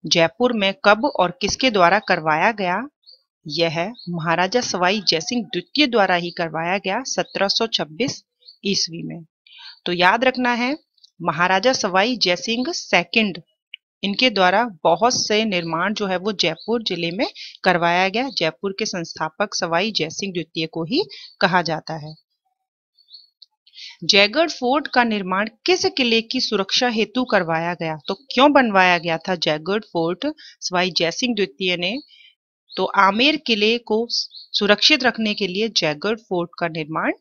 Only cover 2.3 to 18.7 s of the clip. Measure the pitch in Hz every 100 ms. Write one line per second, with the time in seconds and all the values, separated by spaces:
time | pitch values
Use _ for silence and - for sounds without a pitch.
2.3 | 151 196 214 185 190 277 _ - _ _
3.3 | _ 160 147 165 156 185 240 - 175 165
4.3 | 165 185 247 247 190 180 214 170 160 160
5.3 | 240 196 180 - - 294 226 190 175 175
6.3 | - 165 156 170 196 190 208 262 - 170
7.3 | 180 196 - 226 - 156 156 185 - _
8.3 | _ - _ 202 180 - 165 160 165 160
9.3 | _ _ - - - - 175 180 226 254
10.3 | 254 247 233 247 302 _ _ _ _ 170
11.3 | 156 180 190 233 262 202 185 220 233 185
12.3 | 175 202 226 254 359 - 185 175 226 208
13.3 | 165 _ _ _ - _ _ 190 196 254
14.3 | 202 180 196 240 175 170 170 233 247 -
15.3 | 214 220 180 165 165 190 208 202 180 190
16.3 | 202 175 160 - 240 214 175 170 185 349
17.3 | - - - 190 175 170 175 190 208 269
18.3 | - 160 - 196